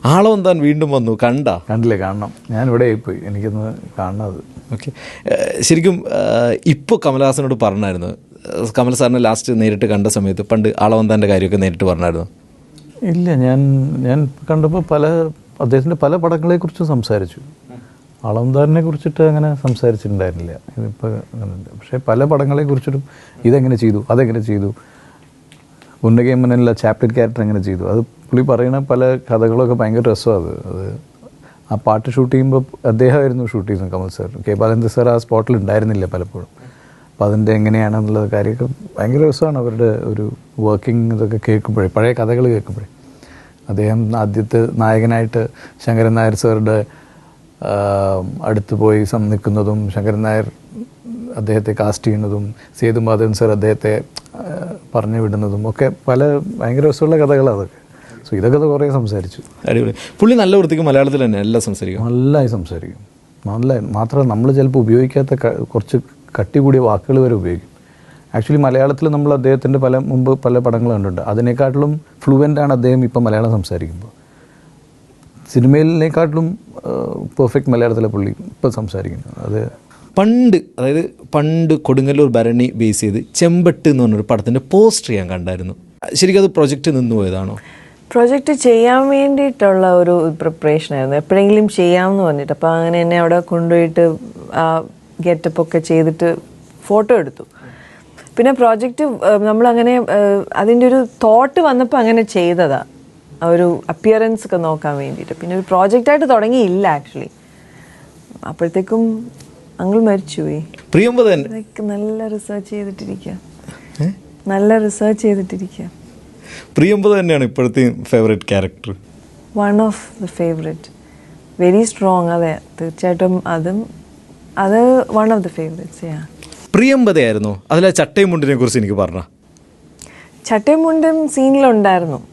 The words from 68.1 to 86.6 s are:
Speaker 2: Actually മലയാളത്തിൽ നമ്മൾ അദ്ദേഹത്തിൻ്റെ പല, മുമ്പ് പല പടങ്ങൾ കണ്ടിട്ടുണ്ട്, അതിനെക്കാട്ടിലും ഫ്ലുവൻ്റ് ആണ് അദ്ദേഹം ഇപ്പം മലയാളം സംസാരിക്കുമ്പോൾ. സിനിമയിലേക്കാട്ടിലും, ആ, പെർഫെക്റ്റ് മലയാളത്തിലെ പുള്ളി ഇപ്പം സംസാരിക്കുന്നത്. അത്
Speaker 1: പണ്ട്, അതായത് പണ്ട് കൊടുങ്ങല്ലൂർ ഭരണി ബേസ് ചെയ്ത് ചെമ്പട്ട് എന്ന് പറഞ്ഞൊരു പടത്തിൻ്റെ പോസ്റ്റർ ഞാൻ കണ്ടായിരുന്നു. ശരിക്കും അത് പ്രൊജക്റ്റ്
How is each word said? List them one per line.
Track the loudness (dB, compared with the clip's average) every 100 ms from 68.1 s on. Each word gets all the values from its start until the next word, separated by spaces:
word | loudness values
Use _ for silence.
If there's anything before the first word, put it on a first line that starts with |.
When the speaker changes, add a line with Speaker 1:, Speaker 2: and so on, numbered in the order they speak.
| -20 -8 -6
Speaker 2:
Actually | 0 2
മലയാളത്തിൽ | 2 2 0 0 -2
നമ്മൾ | 0 0
അദ്ദേഹത്തിൻ്റെ | 2 2 0 2 0
പല, | 2 0
മുമ്പ് | 0 -2 0 0
പല | 0 0
പടങ്ങൾ | 0 0 0
കണ്ടിട്ടുണ്ട്, | -2 -2 -4
അതിനെക്കാട്ടിലും | -4 -2 0 0 0 0 -2 -4 -10 -6
ഫ്ലുവൻ്റ് | 0 2 2 2
ആണ് | 0
അദ്ദേഹം | 2 2 2
ഇപ്പം | 2 0
മലയാളം | 0 0 0
സംസാരിക്കുമ്പോൾ. | 0 -2 -6 -8 -12 -16 _ _ _ -20 -20 -20 -20 _ _ _ _ -20 -20 -4
സിനിമയിലേക്കാട്ടിലും, | 2 4 4 4 2 0 0 0 -2 -4 -6 -14 -16
ആ, | -8 -6 -6 -8 -10 0
പെർഫെക്റ്റ് | 0 2 0
മലയാളത്തിലെ | 0 2 0 -2
പുള്ളി | -2 -4
ഇപ്പം | -6 -14 -4 -4
സംസാരിക്കുന്നത്. | -4 -8 -8 -8 -10 -14 -12 -6
അത് | -6 -6 -12 _ -20 -6 0
Speaker 1:
പണ്ട്, | 2 4 4 4
അതായത് | 0 -4 -2 0 -4 -10 -4
പണ്ട് | 0 0 0 2
കൊടുങ്ങല്ലൂർ | 0 2 2 2 2 2
ഭരണി | 2 2 2 0 0
ബേസ് | 0 0
ചെയ്ത് | -2 -4 -6
ചെമ്പട്ട് | 0 2 4 2 2 0
എന്ന് | 2
പറഞ്ഞൊരു | 2 0 0
പടത്തിൻ്റെ | -2 0 -2
പോസ്റ്റർ | 0 4 4 4 -4
ഞാൻ | -6 -4
കണ്ടായിരുന്നു. | -6 -6 -6 -8 -12 -20 _ -8
ശരിക്കും | 0 4 4
അത് | 2
പ്രൊജക്റ്റ് | 2